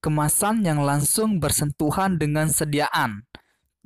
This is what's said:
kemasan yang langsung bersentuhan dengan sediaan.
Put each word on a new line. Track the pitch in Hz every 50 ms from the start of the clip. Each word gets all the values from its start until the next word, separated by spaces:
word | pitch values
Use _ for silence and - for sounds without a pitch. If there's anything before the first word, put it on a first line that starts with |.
kemasan | - 156 151 151 147 151 - - 208 202 220 233 208
yang | 170 151 147
langsung | 143 143 139 147 - - - - 214 220 208 170
bersentuhan | 156 143 - - 156 147 143 - 156 151 143 190 190 190 185 160
dengan | 151 147 151 156 156 156
sediaan. | - - 165 151 143 147 147 - - 165 143 120 104 101 110 _ - - _ _ _ _ _ _ _ _ -